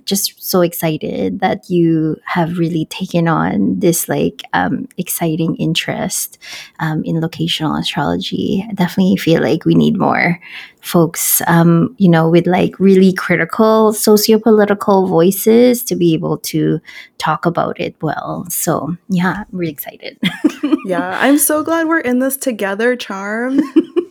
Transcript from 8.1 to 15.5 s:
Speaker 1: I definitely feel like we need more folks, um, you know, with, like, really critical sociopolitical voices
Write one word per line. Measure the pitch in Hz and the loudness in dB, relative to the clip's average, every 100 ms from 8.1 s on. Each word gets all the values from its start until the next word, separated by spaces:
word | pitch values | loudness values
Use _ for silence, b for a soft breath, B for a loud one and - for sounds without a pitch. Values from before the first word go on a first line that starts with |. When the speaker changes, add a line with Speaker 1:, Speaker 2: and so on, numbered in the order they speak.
| - 190 - - 190 226 | -4 -4 -4 -2 -4 -4
Speaker 1:
I | |
definitely | 202 180 - 185 185 | -2 -2 2 2 2
feel | - 165 | 2 2
like | 151 165 165 | 2 0 2
we | 165 | 2
need | 151 - | 2 2
more | 143 - 175 175 B B B B | 0 0 0 -2 B B B B
folks, | - 180 160 - - - - | -2 2 2 0 -2 -2 2
um, | 170 170 170 - - | 4 6 4 2 2
you | 190 | 4
know, | 165 165 | 6 4
with, | 170 175 | 4 4
like, | 185 175 - | 2 0 2
really | 196 190 190 | 4 6 6
critical | 185 - 165 165 - 220 220 220 | 2 -2 -2 -2 2 4 4 4
sociopolitical | 214 - 214 220 220 226 214 202 202 - 190 185 | 2 4 4 4 2 4 4 4 0 2 2 4
voices | 165 175 190 226 | 4 4 2 2